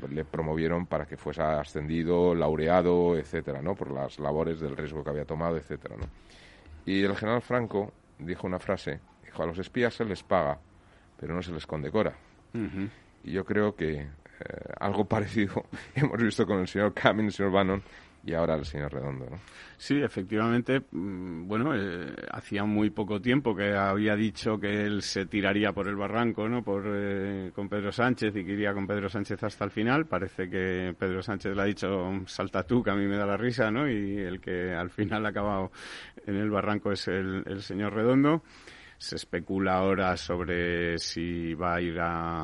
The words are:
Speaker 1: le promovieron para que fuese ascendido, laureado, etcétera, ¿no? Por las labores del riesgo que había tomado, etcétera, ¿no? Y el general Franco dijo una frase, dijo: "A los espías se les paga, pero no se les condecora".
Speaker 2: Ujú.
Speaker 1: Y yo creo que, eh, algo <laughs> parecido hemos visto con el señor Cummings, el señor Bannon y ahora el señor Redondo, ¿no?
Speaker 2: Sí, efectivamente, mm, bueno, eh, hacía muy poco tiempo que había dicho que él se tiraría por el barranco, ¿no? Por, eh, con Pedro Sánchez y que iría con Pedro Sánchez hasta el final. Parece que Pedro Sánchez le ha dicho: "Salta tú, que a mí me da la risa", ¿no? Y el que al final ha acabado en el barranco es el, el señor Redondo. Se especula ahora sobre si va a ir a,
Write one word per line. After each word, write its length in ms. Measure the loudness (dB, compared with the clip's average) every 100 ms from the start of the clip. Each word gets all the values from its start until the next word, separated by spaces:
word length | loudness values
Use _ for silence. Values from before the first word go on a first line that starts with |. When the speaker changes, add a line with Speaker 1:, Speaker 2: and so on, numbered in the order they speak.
| -6
Speaker 1:
le 140 | -6
promovieron 640 | -4 -4 -2 0 2 0 0
para 180 | -2 -4
que 120 | -8
fuese 240 | -6 0
ascendido, 880 | 0 0 -2 -4 -2 0 2 6 6
laureado, 840 | 4 2 2 4 6 6 6 6 2
etcétera, 440 | 0 -4 -4 -4
¿no? 140 | -4 -4
Por 160 | -4
las 260 | -4 -4 -4
labores 440 | -2 0 0 -2
del 160 | -4 -4
riesgo 260 | -6 -6
que 60 | -4
había 160 | -4 -4
tomado, 320 | -2 -2 -2
etcétera, 400 | -4 -10 -10 -8
¿no? 80 | -10 -10 -20 -20 -20 -20 -20 -10 -2
Y 180 | 2
el 120 | 2 2
general 240 | 0 0
Franco 520 | 0 -2 0 -2 -2 -6 _ -12
dijo 300 | -8 -6 -4
una 120 | -4
frase, 420 | -2 -2 -2 -8 -10 -20 -12
dijo: 180 | -4
"A 20 | -2
los 140 | -2
espías 340 | -4 0 0
se 100 | 0 -4
les 180 | -4
paga, 340 | 2 4 4 0 -6 -20 -20 -20 -20 -12
pero 160 | -6 -4
no 80 |
se 80 | -4
les 160 | -8 -6
condecora". 480 | -6 0 2 0 -2 -16 -20 -10 -6
Speaker 2:
Ujú. 340 | -4 -4 -6 -8 -20 -16
Speaker 1:
Y 80 | -6
yo 120 | -4 0
creo 300 | 2 2 2
que, 240 | -2 -2
eh, 80 | -6 -12 -18 -14 -12 -10 -10 -4
algo 260 | 0 2 2
<laughs> 20 |
parecido 580 | 2 2 2 2 0 -6 -10 -6
hemos 240 | 0 2 4
visto 260 | 2 4 2
con 120 | 2
el 80 | 0
señor 280 | 2 0 4
Cummings, 380 | 4 4 2
el 40 | 0
señor 140 | 4
Bannon 320 | 4 4 2 -2 -16 -20 -14
y 100 | -4 0
ahora 180 | 2
el 120 | 0 -2
señor 280 | -6 -4
Redondo, 340 | -4 -6 -6 -8
¿no? 80 | -12 -16 -20 -20 -8
Speaker 2:
Sí, 220 | 0 2
efectivamente, 840 | 2 -2 -2 2 4 4 2 0 0
mm, 560 | -6 -4 -4 -6 -6 -2
bueno, 260 | 0 0 0
eh, 380 | -2 -4 -8 -10 -10
hacía 320 | -10 -4 -2 2
muy 260 | 4 4
poco 280 | 2 -2 0
tiempo 360 | 2 2 2 2
que 180 | 2 2
había 400 | 2 2 2 4
dicho 440 | 2 0 -2 0
que 260 | 0 0 0
él 160 | -2
se 240 | -2 -2 0
tiraría 460 | 2 2 4 2
por 140 | 2 -2
el 80 | -2
barranco, 520 | 0 2 2 2 0
¿no? 140 | 0
Por, 200 | 0 -2 0
eh, 640 | -2 0 -2 -2 -4 -6 -6
con 120 | -4
Pedro 240 | -2 -2
Sánchez 440 | 2 2 4 0 0
y 100 | -2
que 60 |
iría 240 | 0 0 0
con 100 | 0
Pedro 240 | 0 -2
Sánchez 340 | -2 -4 -4
hasta 220 | -4 -4 -4
el 60 |
final. 340 | 0 2 2 2
Parece 420 | -2 -2 -4 -4
que 440 | -2 0 0 -2 -2
Pedro 240 | -2 -2
Sánchez 320 | -4 -4 -2 0
le 60 |
ha 20 | 0
dicho: 460 | 0 0 0 -2 -4 -6
"Salta 340 | -6 -2 -2
tú, 220 | 2 2
que 80 | 4
a 40 | 2
mí 120 | 2
me 100 | 2
da 80 | 0
la 120 | 0
risa", 340 | 0 2 2
¿no? 180 | 2 0
Y 300 | 0 -2 -4
el 200 | -4 -6
que 320 | -4 -2 -2
al 200 | -2 -4
final 340 | -2 -2 0 -2
ha 40 |
acabado 420 | -2 0 0 -2 -8 -14 -14 -16 -12 -4
en 80 | -2
el 160 | 0
barranco 400 | 0 0 0 0
es 160 | -2 0
el, 360 | -2 -2 -4 -4
el 160 | -8
señor 320 | -6 -4 -2 2
Redondo. 480 | 4 6 6 4 -2 -20 -20 -20 -20 -16
Se 160 | -10 -10
especula 640 | -6 -6 -2 0 4 4
ahora 380 | 4 4 2 0
sobre 840 | -2 -2 0 0 0 0 0 -2
si 560 | -4 -4 -4 -2 -4 -2
va 180 | 0
a 80 | 0
ir 180 | 0 0
a, 440 | -2 0 -2 -4